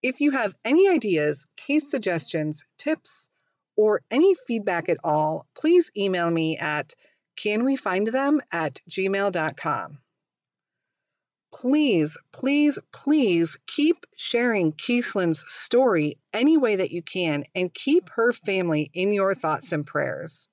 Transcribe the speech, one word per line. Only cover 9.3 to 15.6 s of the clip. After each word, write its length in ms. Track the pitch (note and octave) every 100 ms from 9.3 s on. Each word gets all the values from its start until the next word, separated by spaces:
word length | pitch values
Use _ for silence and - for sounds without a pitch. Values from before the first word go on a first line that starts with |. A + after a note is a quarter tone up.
dot 240 | F3 D#3 -
com. 420 | E3 B2+ F2 C#3+ _ _ _ _ _ _ _ _ _ _ _ _ _ _ _
Please, 640 | - B3 D4 D4 F#3+ D3+ - _
please, 480 | - C4 C#4+ D4 C#4 -
please 640 | - - D4+ A#3+ E3+ E3 - -
keep 380 | - D4+ - - _
sharing 560 | - A#3 B3 A3 E3
Keeslyn's 720 | D3+ - A#3+ A#3 G#3 F3 D#3 -
story 720 | -